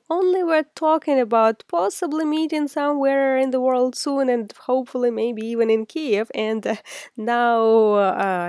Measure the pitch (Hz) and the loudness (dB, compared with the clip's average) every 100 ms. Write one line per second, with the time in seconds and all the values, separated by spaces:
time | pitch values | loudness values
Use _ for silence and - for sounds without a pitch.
0 | - 339 370 370 349 311 311 - 311 311 | -4 0 0 0 0 0 -2 -2 0 0
1 | 311 269 226 226 220 220 - 339 392 - | 2 0 2 2 2 0 -4 -2 -2 -4
2 | 339 311 311 311 320 311 294 302 285 294 | -4 -4 -2 -2 -2 -2 -4 -2 -2 0
3 | 269 277 269 262 262 254 254 254 254 - | 0 2 2 2 0 0 2 2 0 -2
4 | 294 277 262 240 208 - - 254 247 254 | -4 -2 0 0 -2 -10 -4 -2 -2 -2
5 | 240 220 233 214 220 233 226 220 220 320 | -2 -2 -4 -4 -6 -2 2 0 0 -6
6 | 302 202 220 - 214 220 202 214 - - | -2 -2 -2 -4 -4 -2 -4 -6 -8 -18
7 | - - 214 240 240 233 226 226 214 208 | -16 -8 -2 0 2 2 4 4 4 4
8 | 196 - 196 180 | 2 0 -2 -2